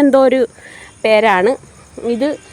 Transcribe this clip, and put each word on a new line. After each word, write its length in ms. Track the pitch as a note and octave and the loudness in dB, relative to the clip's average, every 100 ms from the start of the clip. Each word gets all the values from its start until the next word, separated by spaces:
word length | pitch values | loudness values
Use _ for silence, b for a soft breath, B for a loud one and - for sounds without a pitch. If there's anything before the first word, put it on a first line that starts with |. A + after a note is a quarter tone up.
എന്തോ 160 | C#4+ C4+ C4 | 2 2 2
ഒരു 140 | C4 A#3 B B B B - | 0 -4 B B B B -8
പേരാണ്. 480 | A3 G#3+ A3 F#3 G#3 C4+ - - - - A#3 | 0 2 2 0 0 -4 -10 -20 -20 -12 -8
ഇത് 140 | A#3 C#4+ C#4+ - | -4 -4 -6 -14